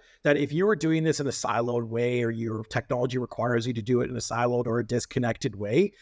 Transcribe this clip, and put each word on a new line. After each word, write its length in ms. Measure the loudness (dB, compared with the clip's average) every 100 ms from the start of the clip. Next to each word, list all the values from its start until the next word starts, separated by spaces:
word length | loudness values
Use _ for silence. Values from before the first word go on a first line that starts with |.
| -14 _
that 120 | 2 2
if 160 | 2
you 140 | 2 2
were 100 | 2
doing 300 | 2 2 2
this 160 | 0
in 60 | -2
a 20 |
siloed 580 | -4 -2 0 0 -2 -2
way, 340 | -2 0 0
or 80 | 0
your 360 | -2 -4 -6 -4
technology 520 | -6 -2 -2 0 -2
requires 480 | -4 -2 0 2 0
you 60 |
to 100 | -4
do 200 | 0 2
it 80 | 0
in 60 | -4
a 20 |
siloed 480 | -6 -2 0 0 0
or 120 | -2
a 60 | 0
disconnected 720 | -2 -2 -2 -2 -2 -4 -4
way, 340 | 0 2 2 -2